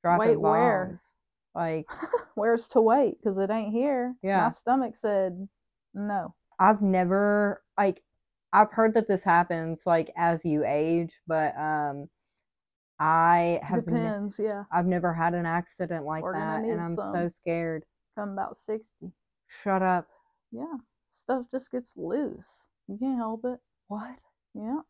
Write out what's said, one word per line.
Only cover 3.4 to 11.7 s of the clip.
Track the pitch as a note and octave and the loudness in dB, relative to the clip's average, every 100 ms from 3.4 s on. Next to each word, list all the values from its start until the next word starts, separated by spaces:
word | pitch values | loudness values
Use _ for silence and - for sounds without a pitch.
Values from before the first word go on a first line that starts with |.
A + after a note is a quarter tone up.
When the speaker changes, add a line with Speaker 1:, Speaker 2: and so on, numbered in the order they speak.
| G3 | -2
Speaker 2:
ain't | A3 G#3 | -2 -2
here. | A3+ C#4+ C4 B3 B3 | -2 0 -2 -4 -6
Speaker 1:
Yeah. | F#3+ G3 | -2 0
Speaker 2:
My | A3 | 0
stomach | - - C4+ B3 - | -2 0 0 0 -4
said | G#3+ G3 F#3+ F3+ G3 _ _ _ _ | -2 0 0 -4 -14 _ _ _ _
no. | G3 G#3 G3+ E3+ _ _ - | -8 -6 -4 -6 _ _ 4
Speaker 1:
I've | F#3 G#3 | 6 6
never, | G3+ F#3 F3+ G3 G#3 G#3 G3+ - _ - | 4 4 4 2 4 2 0 -2 _ 0
like, | G3+ - _ _ _ _ _ | 0 0 _ _ _ _ _
I've | G3 G#3+ | 4 4
heard | - A3 | 4 4
that | A3 A3 | 4 2
this | F#3+ | 2
happens, | G3 E3+ F3 E3 D#3+ D#3+ F#3 | 6 4 4 -4 -4 -4 2
like, | E3 D#3 - | 2 0 0
as | E3+ E3 | 0 0
you | E3+ D3+ | 0 0
age, | C3 D3 D#3+ E3+ E3+ _ - | 0 0 2 0 -2 _ -4
but, | D#3+ D3+ - | 0 0 -2
um, | D#3 | -4